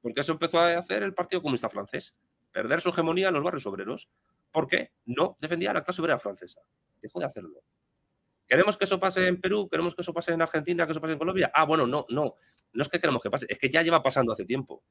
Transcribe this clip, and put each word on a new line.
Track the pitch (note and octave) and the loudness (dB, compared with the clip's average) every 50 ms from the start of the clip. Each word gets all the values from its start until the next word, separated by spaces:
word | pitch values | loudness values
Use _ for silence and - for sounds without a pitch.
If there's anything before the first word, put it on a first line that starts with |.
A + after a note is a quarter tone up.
Porque | - A#2+ A2+ C#3 | -8 -4 -4 -2
eso | C#3+ - | -2 -2
empezó | D#3+ D#3 E3+ E3 - E3 | 0 0 0 2 4 4
a | E3+ E3+ E3+ | 6 6 4
hacer | E3+ E3 - - - G#2 | 2 0 -2 -2 -2 -2
el | G2 F#3+ | -2 -2
Partido | - F3+ - F#3 F3+ | -4 -4 -2 -2 -2
Comunista | D3 D3 C3 A#2 - A2 | 0 0 -2 0 -2 -4
Francés, | - G2 G2 - - C3 - - _ _ _ _ _ _ _ _ | -4 -6 -8 -6 -8 -8 -8 -10 _ _ _ _ _ _ _ _
perder | _ - G#2+ A#2+ C#3+ E3+ | _ -6 0 0 0 0
su | - F3+ | 0 0
hegemonía | F3 F3+ D#3+ E3 E3+ F#3 G3 F#3+ | 0 2 0 2 2 2 2 2
en | E3+ | 2
los | C#3+ D3 | 2 0
barrios | F3+ - C#3+ - | 0 -2 -2 -6
obreros, | G#2 G2 F#2+ G2 G#2+ C3 A3+ - _ _ _ _ _ _ _ _ _ | -6 -6 -6 -6 -6 -8 -8 -10 _ _ _ _ _ _ _ _ _
porque | - G#3 - - - - - - _ _ _ | -2 -2 0 2 0 0 0 -4 _ _ _
no | A#2 B2 C3+ E3+ - - _ | -8 0 0 0 0 0 _
defendía | D3 D#3 F3 E3 F#3 G3+ | -6 -4 -2 -2 -2 0
a | - | -2
la | - - | -2 -2
clase | - F3+ F3+ | -2 -4 -2
obrera | E3 D#3+ C#3 - | 0 0 0 0
francesa. | - G2+ G2 - F2+ F2 - - _ _ _ _ _ _ _ _ | -2 -8 -8 -8 -16 -20 -20 -20 _ _ _ _ _ _ _ _
Dejó | - G#2+ _ F3+ | -20 -12 _ -6
de | D#3 | -6
hacerlo. | B2+ - A2 F2+ D#2+ C#2+ - _ _ _ _ _ _ _ _ _ _ _ _ _ _ _ _ _ | -6 -6 -10 -16 -16 -20 -20 _ _ _ _ _ _ _ _ _ _ _ _ _ _ _ _ _
¿Queremos | _ B2 D3+ F#3+ G#3 G#3 | _ 4 4 4 4 2
que | - G3+ | 0 0
eso | F#3+ G3 F#3 | -2 0 0
pase | F#3+ F#3+ F#3 F#3+ F#3 F#3 | 0 0 2 2 2 2
en | F3+ F3+ | 2 0
Perú? | - F#3 G#3 G#3+ G3+ - | 0 0 0 0 -2 -2
¿Queremos | - D#3+ E3 F3 E3 | -2 0 0 -2 -2
que | - | -4
eso | F3 F3 | -8 -4
pase | D#3 E3+ E3+ - | -6 -4 -2 -2
en | E3+ E3 | 2 2
Argentina? | E3 D#3+ - D#3 D3 E3+ F3 E3+ E3+ | 0 2 2 -2 0 0 0 0 0
¿Que | D#3 | 0
eso | D#3+ D#3 | -2 -4
pase | D#3 D#3+ | -2 -4
en | D#3+ D3+ | -4 -2
Colombia? | D#3+ F3+ F#3 F#3+ D#3 - - | -2 -2 2 2 0 2 4
Ah, | D3+ D#3+ | 2 4
bueno, | D3+ D#3+ D#3+ C3+ | 4 4 2 2
no, | A#2+ C3+ D3+ - - | 2 0 -2 -2 -2
no. | A#2+ D3 D3+ B2 - _ _ _ _ _ _ _ | -2 0 0 -2 -4 _ _ _ _ _ _ _
No | _ E3+ | _ -4
es | D3 - | -2 -2
que | - E3+ | -2 0
queremos | - D#3 C3 A#2 | 2 2 0 0
que | - - | 0 -2
pase, | - C#3 C3+ - | -4 -4 -4 -6
es | - - | -4 -2
que | - C3 | -2 2
ya | C3+ D#3+ | 2 2
lleva | E3 E3 E3+ D#3 | 4 4 4 4
pasando | - C3+ - C#3 B2+ A2+ | 4 4 2 2 2 2
hace | A2 G#2 F#2+ | 0 -4 -4
tiempo. | F2+ B2 C3+ - _ C2+ - _ _ | -4 -4 -4 -4 _ -16 -20 _ _